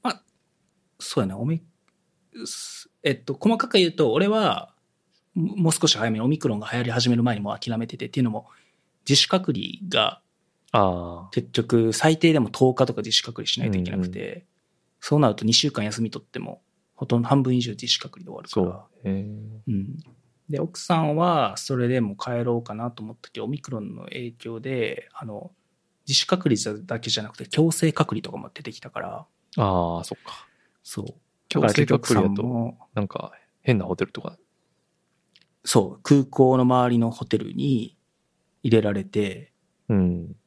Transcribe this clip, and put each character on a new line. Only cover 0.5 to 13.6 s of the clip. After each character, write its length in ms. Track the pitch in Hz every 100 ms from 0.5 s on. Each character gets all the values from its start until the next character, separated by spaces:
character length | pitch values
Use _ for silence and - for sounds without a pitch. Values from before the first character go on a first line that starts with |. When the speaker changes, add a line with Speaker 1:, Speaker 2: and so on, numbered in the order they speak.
| _ _ _ _ _
Speaker 1:
そ 220 | - -
う 20 |
や 40 | 98
な。 120 | 95
オ 60 | 123
ミ-、 180 | 165 - _ _ _ _ _ _ - -
す-、 440 | - - - - _
え 80 | 147
っ 120 | 135
と、 140 | - 139
細 180 | 208 226
か 100 | -
く 100 | 208
言 120 | 175
う 20 |
と、 200 | 165 143
俺 140 | 127 196
は、 460 | 220 185 107 - _ _ _ _ _ _
も-、 220 | - 165 202
も 140 | 160
う 20 |
少 140 | - 160
し 100 | -
早 120 | 113
め 80 | 110
に 20 |
オ 60 | 123
ミ 100 | 156
ク 80 | -
ロ 80 | 104
ン 40 |
が 100 | 107
流 80 | 120
行 40 | 123
り 60 |
始 180 | 120 120
め 60 | 117
る 80 |
前 120 | 123 107
に 60 |
も 120 | 104
う 60 | 107
諦 160 | - 113
め 100 | 117
て 100 | -
て、 100 | 117
っ 20 |
て 100 | 143
い 20 |
う 20 | 123
の 60 |
も、 160 | 107 - _ _ _ _ _ -
自 80 | 143
主 120 | -
隔 260 | 185 185
離 120 | 95 90 - -
が、 320 | 120 107 - _ _ _ _ _
Speaker 2:
あ 540 | 113 95 87 87 87 92
あ。 20 |
Speaker 1:
結 180 | - -
局、 440 | - 113 120 113
最 260 | 107 160 160
低 140 | 165
で 60 | 156
も 100 | 113
十 240 | - 131
日 120 | 127 127
と 80 |
か 80 | 104
自 100 | 107
主 120 | -
隔 180 | - 113
離 60 | 110
し 120 |
な 60 | -